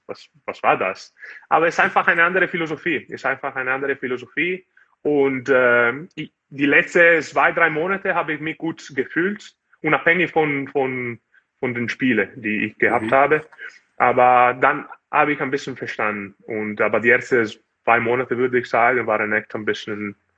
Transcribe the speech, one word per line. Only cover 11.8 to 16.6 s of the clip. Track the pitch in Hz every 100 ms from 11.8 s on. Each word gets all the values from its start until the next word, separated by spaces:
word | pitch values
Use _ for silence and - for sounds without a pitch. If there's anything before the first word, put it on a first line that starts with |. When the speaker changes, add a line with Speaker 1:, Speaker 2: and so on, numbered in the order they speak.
| 117
Speaker 1:
Spielen, | - 131 110 95 -
die | 110 107 107
ich | -
gehabt | 110 117 110
Speaker 2:
Mhm. |
Speaker 1:
habe. | 135 143 151 156 - - - _ -
Aber | 123 123 123 123 123 131
dann | 135 147 143 - _
habe | 143 147
ich | 143
ein | 139
bisschen | 139 - 127
verstanden. | 117 - 107 104 98 - -
Und, | 110